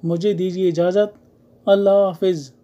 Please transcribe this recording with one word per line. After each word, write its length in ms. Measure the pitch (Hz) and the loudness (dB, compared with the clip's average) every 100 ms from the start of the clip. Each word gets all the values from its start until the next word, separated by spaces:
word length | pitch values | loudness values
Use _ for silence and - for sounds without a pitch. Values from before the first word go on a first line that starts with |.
मुझे 300 | 170 170 202 180 | -4 -4 -2 -2
दीजिए 320 | 185 180 185 | -4 -2 -2
इजाज़त। 440 | 165 175 190 208 - _ _ _ _ - | 0 0 0 -2 -4 _ _ _ _ 0
अल्लाह 380 | 202 196 196 196 | 2 4 2 2
हाफिज़। 440 | 165 190 170 135 _ | 0 -2 -2 -8 _